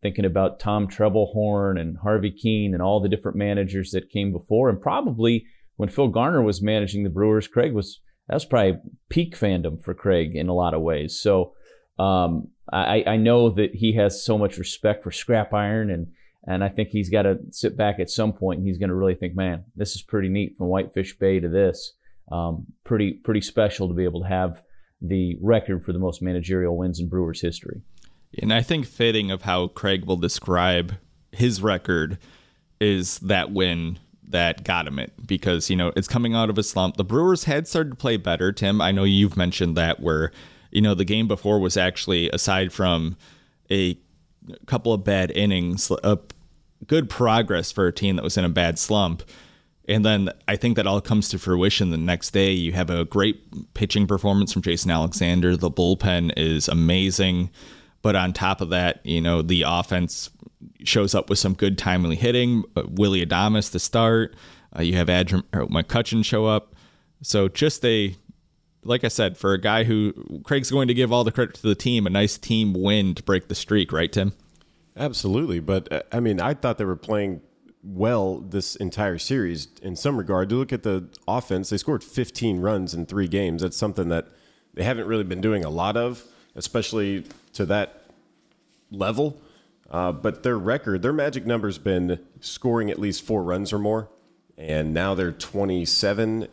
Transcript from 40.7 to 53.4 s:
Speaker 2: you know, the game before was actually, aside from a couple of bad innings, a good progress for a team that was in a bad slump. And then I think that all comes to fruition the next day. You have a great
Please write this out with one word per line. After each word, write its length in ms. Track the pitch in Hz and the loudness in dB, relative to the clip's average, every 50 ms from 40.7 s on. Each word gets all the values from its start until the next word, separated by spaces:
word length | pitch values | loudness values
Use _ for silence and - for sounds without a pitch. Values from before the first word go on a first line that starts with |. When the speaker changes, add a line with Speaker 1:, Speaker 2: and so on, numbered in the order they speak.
Speaker 2:
you 100 | - 104 | 2 2
know, 120 | 107 104 101 | 4 4 4
the 120 | 87 98 | 2 2
game 220 | 95 104 110 113 104 | 0 2 0 2 0
before 320 | 104 - - 104 107 104 | -2 0 2 2 2 4
was 160 | 95 90 - | 2 2 2
actually, 540 | 98 90 92 - - - - 92 85 85 - | 2 2 0 0 -2 -2 0 0 2 2 0
aside 420 | - 90 - 104 95 95 95 90 | 0 0 0 0 2 2 0 -2
from 460 | - - 98 90 87 82 80 80 92 - - - - _ _ _ _ _ _ _ | -2 0 2 2 2 2 0 -2 -4 -8 -12 -20 -20 _ _ _ _ _ _ _
a 300 | 95 98 92 90 - - _ _ _ _ _ _ _ _ - - - - - | 0 2 2 0 -2 -4 _ _ _ _ _ _ _ _ -20 -20 -20 -18 -6
couple 280 | - 131 117 - 120 110 | -4 -4 -2 0 0 0
of 100 | 101 101 | 0 2
bad 260 | 104 98 95 92 87 | 2 2 2 0 0
innings, 600 | - 92 104 104 95 90 87 87 87 98 - - 98 - - | 0 0 2 2 2 2 0 0 -2 -2 -2 -2 -2 0 2
a 160 | 101 104 - - - - - - _ _ _ _ _ _ _ - - | 2 2 2 0 -8 -18 -20 -20 _ _ _ _ _ _ _ -4 0
good 220 | 147 165 139 104 | 0 0 2 0
progress 600 | - - 123 113 110 117 113 92 101 85 87 - | -2 0 2 2 4 2 2 2 0 0 -2 -2
for 160 | - 104 95 | 0 2 2
a 80 | 90 - | 2 2
team 220 | - 101 98 95 | 2 0 0 0
that 80 | 87 - | 0 0
was 140 | 85 - 101 | -2 0 0
in 80 | 90 | 0
a 40 | 87 | 2
bad 300 | 78 90 87 82 80 - | 2 2 2 2 0 0
slump. 440 | - - 107 104 98 85 85 - - - - - - - _ _ _ _ _ _ _ | -2 0 2 2 2 0 -2 -4 -8 -14 -20 -20 -20 -20 _ _ _ _ _ _ _
And 200 | - 104 110 104 | 0 0 2 4
then 240 | 110 107 101 98 92 - - _ - | 4 4 2 2 0 -4 -6 _ -4
I 80 | 104 | -2
think 220 | - - 120 113 117 | 0 0 0 2 2
that 100 | 98 98 | 2 2
all 140 | 98 101 | 2 0
comes 260 | - - 117 107 98 - | 0 2 2 2 2 0
to 80 | - 92 | -4 -4
fruition 520 | - 92 90 87 92 104 - - 107 90 | 0 0 2 4 4 2 2 2 0 0
the 80 | 82 80 | 0 0
next 340 | 80 90 87 82 - - | 0 0 0 -2 -4 -2
day. 220 | - 98 98 98 95 | 0 2 2 2 2
You 180 | 92 85 82 | 0 0 -2
have 180 | 87 92 90 80 | -2 -2 -2 -2
a 140 | 90 85 82 | 0 -2 -2
great 720 | - - 101 98 110 107 - | 0 0 2 2 2 0 -2